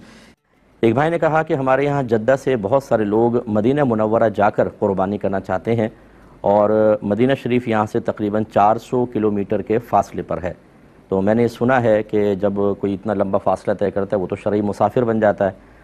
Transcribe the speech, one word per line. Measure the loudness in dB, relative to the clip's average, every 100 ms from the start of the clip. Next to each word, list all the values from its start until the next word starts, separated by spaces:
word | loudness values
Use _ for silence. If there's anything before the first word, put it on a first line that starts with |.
| -14 -20 -20 _ _ _ _ _
एक | 0 2
भाई | 0
ने | 0
कहा | 0 0
कि | 0
हमारे | -2 0 0 0
यहाँ | -2
जद्दा | 0 0 2 2
से | 0 -2
बहुत | 0 0
सारे | 0 0 2
लोग | 2 2 0 -2
मदीना | 0 0 2 0
मुनव्वरा | 0 0 2 0
जाकर | 2 0 2 -2
कुर्बानी | -2 -2 0 -2 -2
करना | -4 -4
चाहते | -4 -4 -2
हैं | -2 -2 -6 -20 -20 -20 -4
और | 0 2 4 4 2 2
मदीना | 0 0 0 0
शरीफ | -2 -2 0
यहाँ | -2 -2
से | -2
तकरीबन | -4 -4 -2 -2
चार | 0 2 2 2
सौ | -2 -2 -2
किलोमीटर | -2 -2 -2 -2 -4
के | -2 -4
फासले | 0 0 0 -6
पर | -8 -6
है। | -8 -10 _ -20 -20 -20 -4
तो | 0
मैंने | 2 2 0
सुना | 0 0 2
है | 2 0
कि | 0 0 0 0
जब | -2 0 -2 -2
कोई | -4
इतना | -4 -4
लंबा | -4 -2 -2
फासला | -2 -2 -2
तय | -2 -2
करता | -2 -2 -2
है, |
वो | -4
तो | -6
शरई | -2 -2
मुसाफिर | -2 0 0 0
बन | 0 2
जाता | 2 2 -2
है। | -4 -14 -20